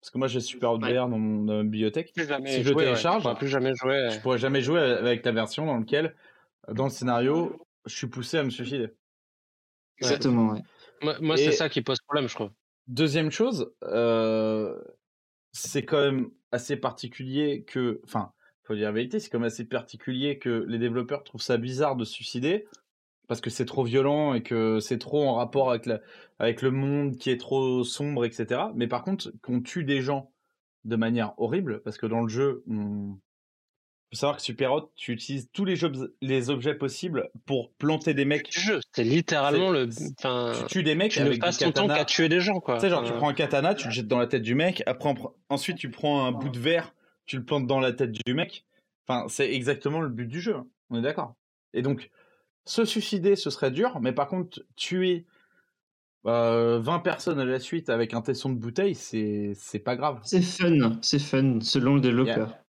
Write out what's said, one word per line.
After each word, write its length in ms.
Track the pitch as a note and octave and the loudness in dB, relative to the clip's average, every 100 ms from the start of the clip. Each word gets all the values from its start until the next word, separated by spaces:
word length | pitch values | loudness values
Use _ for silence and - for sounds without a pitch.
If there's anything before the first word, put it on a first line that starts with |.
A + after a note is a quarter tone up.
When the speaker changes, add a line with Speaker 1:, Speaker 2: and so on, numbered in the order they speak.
Speaker 1:
parce 100 | - | -8
que 80 | B2+ | -2
moi 80 | C3+ | 0
j'ai 120 | B2 | -2
Super 320 | A#2 - A#2+ | -6 -2 0
Hot 60 | A#2 | 0
Speaker 2:
Ouais. 140 | A#2+ | 2
Speaker 1:
V 60 | B2 | 2
R 100 | B2 | 2
dans 100 | A2+ | 0
mon, 260 | A2 G#2+ | 0 0
dans 120 | G#2+ G#2+ | 0 0
ma 40 | |
bibliothèque, 500 | G#2+ G#2+ G#2+ D#3+ - | 0 0 0 0 -6
Speaker 3:
Plus 120 | - D#3 | -6 -2
jamais 240 | C#3+ C3+ | -4 -2
Speaker 1:
si 120 | C3 | 0
je 60 | B2 | 4
Speaker 3:
jouer, 60 | |
ouais. 100 | C#3+ C#3+ | 4 4
Speaker 1:
télécharge, 320 | A#2+ E3+ G#3+ | 2 2 2
Speaker 3:
Tu 40 | |
pourras 120 | C#3 | 0
plus 140 | A#2 C#3 | -2 0
jamais 260 | C3+ C3 B2+ | 2 2 0
jouer. 320 | C3 C#3 B2 | 0 2 0
Speaker 1:
je 100 | A2 | -2
pourrais 180 | B2+ B2+ | 0 2
jamais 240 | C3 C#3 | 2 0
jouer 180 | B2+ E3+ | 2 2
avec 440 | C#3 A#2 A#2 A#2+ B2 | 4 4 2 2 0
la 40 | |
version 360 | A2+ A2 - D#3 | 0 0 -2 -2
dans 100 | B2 | -2
laquelle, 380 | A2 C#3+ D#3 - - _ _ _ - | 0 0 0 -6 -20 _ _ _ -8
dans 120 | G#2+ | -2
le 60 | C3+ | -2
scénario, 720 | - B2+ A#2+ B2+ D#3+ E3+ - - _ | -2 0 2 4 2 0 -6 -18 _
je 100 | - | -16
suis 120 | - C3 | -10 -8
poussé 320 | B2+ A#2+ E3 | -8 -2 0
à 40 | |
me 80 | C#3 | 0
suicider. 380 | A#2 B2 C#3+ A2 _ _ _ _ _ _ _ _ _ _ _ | -4 -6 -4 -4 _ _ _ _ _ _ _ _ _ _ _
Speaker 2:
Exactement, 560 | C3 C#3+ B2 A#2+ A2+ | 0 2 4 4 4
ouais. 80 | G#2+ - _ - _ | 2 -8 _ -20 _
Speaker 3:
Moi, 140 | D3+ D3 | -4 -2
moi, 160 | D#3 D#3+ | 2 4
c'est 80 | |
Speaker 1:
Et 80 | D3+ | 4
Speaker 3:
ça 160 | D3+ D#3 | 4 2
qui 140 | C#3 | -2
pose 180 | A#2 C3 | -2 -4
problème, 280 | _ D3 B2+ | _ -2 -2
je 60 | |
trouve. 160 | - G#2 - _ _ - | -4 -8 -10 _ _ -10
Speaker 1:
deuxième 420 | A#2+ D#3 D3+ D#3 | 0 2 2 0
chose, 420 | - A#3 G3 A2+ _ | 2 0 0 -4 _
euh, 880 | - A2 A#2 A2+ A2+ A2 A2 A2 G#2 - - - _ _ _ _ _ | -2 2 4 4 4 2 2 0 -2 -6 -14 -20 _ _ _ _ _
c'est 320 | - - C#3+ | -12 -6 -4
quand 160 | - D3+ | 0 2
même 300 | C#3+ C3+ A#2 _ _ | 4 2 -2 _ _
assez 260 | B2 - C#3 | -6 -4 -4
particulier 840 | B2+ - B2 - C3 C3+ D3 C#3 | -4 -6 -14 -10 -6 -2 0 -2
que, 380 | - C3 B2 A2 | -4 -2 -2 -2
enfin, 280 | - A2+ F#2+ _ _ _ | -4 -6 -6 _ _ _
faut 100 | _ | _
dire 120 | G#2+ G#2+ | -4 -2
la 60 | |
vérité, 280 | G#2+ B2+ G#3+ | -2 -2 -4
c'est 100 | - | -4
quand 80 | A#2+ | -4
même 80 | A#2 | -4
assez 180 | A2+ | -4
particulier 760 | A2+ B2 B2 A2+ - B2+ C#3+ C#3 | -6 -6 -6 -12 -6 -4 -2 -2
que 260 | B2+ A#2 - | -2 -2 -2
les 100 | A#2 | -2
développeurs 460 | A#2+ A#2+ B2 C#3+ | -2 -2 -4 -6
trouvent 180 | - A#2 | -8 -12
ça 140 | - A#2+ | -2 0
bizarre 400 | A#2+ B2+ D3 C3 | 0 0 0 0
de 80 | |
se 80 | G#2+ | -6
suicider, 540 | - A2+ B2 C#3 G3+ G#3 - _ _ _ _ _ | -8 -8 -4 0 -2 -4 -20 _ _ _ _ _
parce 120 | A#2 | -6
que 100 | - | -6
c'est 140 | - | -4
trop 200 | B2 - | -4 0
violent 500 | A#2+ C3 C3+ D3 D3+ | 0 2 2 2 2
et 80 | B2+ | 0
que 380 | B2 A#2 A2 A2 | 0 0 2 2
c'est 180 | - A#2+ | 0 -4
trop 240 | - D3 | -2 0
en 120 | C#3 | 2
rapport 360 | A#2+ A#2+ C#3 C3 | 2 0 2 2
avec 160 | A#2 B2 | 0 -2
la, 140 | A2 - - - _ | -4 -6 -20 -20 _
avec 220 | A2 A2+ | 0 2
le 100 | C3 | 0
monde 440 | C3+ C#3 C#3+ C#3+ B2 | 0 0 0 0 -2
qui 140 | - | -2
est 100 | B2 | -2
trop 440 | - C3+ C3 B2+ | 0 0 2 0
sombre, 400 | B2 - C#3+ C#3 | -2 -4 -4 -2
et 80 | A#2+ | -2
cetera. 400 | A#2 A2 B2 G#3 | -2 -4 -2 -2
Mais 140 | D#3+ A#2 | -2 -2
par 160 | A#2+ | -2
contre, 280 | F#3 F#3+ - - | -2 -4 -6 -12
qu'on 200 | - B2 | -4 -4
tue 240 | B2 F3+ | -2 -6
des 180 | C#3+ C#3 | 0 0
gens 300 | B2+ C#3 - _ _ _ _ _ | 0 -4 -6 _ _ _ _ _
de 120 | A2 A2+ | -4 0
manière 380 | A2+ A#2+ G#2+ - | 2 0 -2 -2
horrible, 420 | A#2 E3 E3+ G#2+ | -2 0 -2 -6
parce 120 | - - | -8 -6
que 100 | A2+ | -4
dans 160 | A2+ | -2
le 60 | A#2 | -2
jeu, 360 | A2 C#3 B2 - | 0 0 -2 -6
on, 500 | A2 G#2 G#2 G2+ G2 _ _ _ _ _ _ _ _ _ | -4 -4 -6 -8 -12 _ _ _ _ _ _ _ _ _
faut 40 | A#2 | -4
savoir 180 | C#3+ D3 | -2 -2
que 40 | |
Super 300 | - A2 C3 | -8 -2 0
Hot, 180 | C#3+ D#3 - | 0 -2 -14
tu 160 | - | -8
utilises 360 | A#2+ - C#3 B2 | -8 -6 -8 -8
tous 120 | - | -4
les 120 | G3 F3+ | -2 0
jobs, 360 | E3+ C3 C3 _ | 0 -2 -10 _
les 300 | C3 C3 B2 | -2 0 0
objets 240 | C#3 C3 | -2 -2
possibles 560 | C#3+ C#3 - F3+ C#3+ - A2 - | -2 -4 -4 -4 -2 -4 -10 -4
pour 240 | C3+ A#2 | -2 -2
planter 400 | _ C#3+ D#3 D#3+ | _ 0 0 0
des 100 | C#3+ | 2
mecs. 260 | C#3 D3+ - | 2 0 -2
Speaker 3:
Du 80 | F3 | -2
jeu, 220 | F#3+ F#3 - | 0 0 -2
c'est 120 | - | 0
littéralement 680 | A#2 D#3 E3 D#3 C#3 D#3 F#3 | 4 4 2 2 4 4 4
Speaker 1:
C'est, 60 | D#3+ | 2
Speaker 3:
le, 120 | B2 | 0
Speaker 1:
c'est, 220 | A#2 D3+ C3+ | -4 -10 -6
Speaker 3:
enfin, 340 | C3+ B2 A#2+ A#2+ | -2 -2 -2 -2
Speaker 1:
tu 80 | A#2+ | -2
tues 160 | F#3+ | 0
des 140 | D#3 D#3 | 2 2
mecs 160 | G#3+ | 2
Speaker 3:
tu 80 | D#3 | 2
ne 60 | C#3 | 2
Speaker 1:
avec 120 | A#2+ | 2
des 20 | |
Speaker 3:
passes 180 | F3 F3+ | 0 2
ton 80 | E3+ | 2
temps 160 | C#3 | 2
Speaker 1:
katanas. 160 | G3 C#3+ | 2 2
Speaker 3:
qu'à 60 | A#2+ | 2
tuer 220 | - E3 | 2 4
des 120 | F3 | 4
gens, 180 | F3+ F#3+ | 2 0
quoi. 160 | - | 0
Speaker 1:
Tu 60 | A#2+ | 2
sais, 100 | G3 | 4
genre, 140 | F3 | 2
tu 60 | A#2 | 0
Speaker 3:
Enfin, 80 | A#2 | 0
Speaker 1:
prends 100 | D3 | 0
un 60 | |
katana, 420 | C#3+ D3+ C#3+ D#3 G3+ | 0 2 4 4 2
tu 100 | C3 | -2
le 60 | |
jettes 160 | A2+ A2 | -4 2
dans 100 | B2 | 2
la 80 | A#2+ | 4
tête 160 | C3 | 2
du 140 | A2 B2+ | 2 2
mec, 260 | F3 F3+ - | 2 2 -2
après, 220 | B2+ D3 | 0 0
en 60 | |
pr-, 200 | B2 B2+ _ _ | -2 -6 _ _
ensuite, 280 | C#3+ - E3+ | -4 -2 -4
tu 140 | C#3 | -8
prends 340 | - D3 C#3+ | -2 0 2
un 80 | C3 | 2
bout 160 | A#2+ C3+ | -2 -4
de 100 | B2 | -2
verre, 340 | C3+ E3 E3 _ _ _ - | 2 0 0 _ _ _ -8
tu 100 | C3+ | -8
le 80 | |
plantes 240 | B2 D3 B2+ | -2 0 2
dans 100 | C3+ | 2
la 140 | C3 | 2
tête 180 | A#2+ C3 | 2 -2
du 240 | G#2+ - | -2 -2
mec. 300 | C3+ F3 - _ _ _ _ - | 0 -2 -6 _ _ _ _ -4
Enfin, 220 | B2+ A2+ | -4 -4
c'est 240 | - C#3 | -2 0
exactement 480 | C3+ B2 C#3 C#3+ D#3 | 2 0 0 0 -2
le 80 | D#3 | -2
but 180 | A2+ A#2+ | -4 -6
du 140 | D3 | -6
jeu, 160 | F#3 D#3+ | -4 -4
hein. 100 | - _ _ | -6 _ _
On 100 | A#2 | -2
est 40 | |
d'accord. 340 | B2+ D#3 B2+ - _ _ _ | -2 -2 -6 -10 _ _ _
Et 100 | - | -2
donc, 280 | B2+ B2+ - _ _ _ _ _ - | 0 -2 -6 _ _ _ _ _ -6
se 180 | - | 0
suicider, 520 | A3 A3+ - G3+ F3+ G3 | 2 0 -2 0 2 2
ce 120 | - | 0
serait 220 | - C3+ | -2 -2
dur, 300 | C3+ A#3+ B3 | 0 -2 0
mais 120 | B2 | -2
par 140 | B2+ C#3+ | 0 -2
contre, 340 | F#3 F3+ - - - | -2 -6 -10 -20 -10
tuer, 480 | - F3+ F#3 F3 E3+ _ _ _ _ _ _ _ _ _ A2 | -4 0 2 0 -4 _ _ _ _ _ _ _ _ _ 0
euh, 520 | A#2 A#2 A#2 A#2 A#2 | 2 4 4 4 4
vingt 180 | A#2 E3+ | 2 0
personnes 400 | F3 E3 - D3 | 0 -2 -2 0
à 60 | |
la 140 | B2+ C3 | 0 -2
suite 300 | - E3+ D#3 | -2 -6 0
avec 240 | A#2 A2+ | 0 2
un 80 | A#2+ | -2
tesson 300 | A2+ B2+ C3+ | -2 -2 -2
de 80 | B2 | -4
bouteille, 360 | A#2 A#2+ G3 | -4 0 0
c'est, 580 | - - A2 G#2+ G#2 G#2 | 0 -4 -2 -2 -2 -4
c'est 240 | G2+ - G#2 | -6 -8 -6
pas 180 | G#2+ B2 | -2 0
grave. 240 | D3 B2+ | -2 -4
Speaker 2:
C'est 180 | G#2+ F#3 | 0 2
fun, 560 | F3 - F3+ D#3 A#2 A2+ | 2 2 4 6 4 2
c'est 200 | - C#3+ | 2 0
fun, 400 | C#3+ C3+ C3+ A#2 | 2 2 4 2
selon 340 | A2 C#3 B2 | 2 2 4
le 60 | C#3+ | 4
Speaker 1:
Il 40 | |
y 20 | B2+ | 6
a, 40 | |
Speaker 2:
développeur. 480 | A#2+ B2+ A2 A2 - _ | 4 2 2 -2 -6 _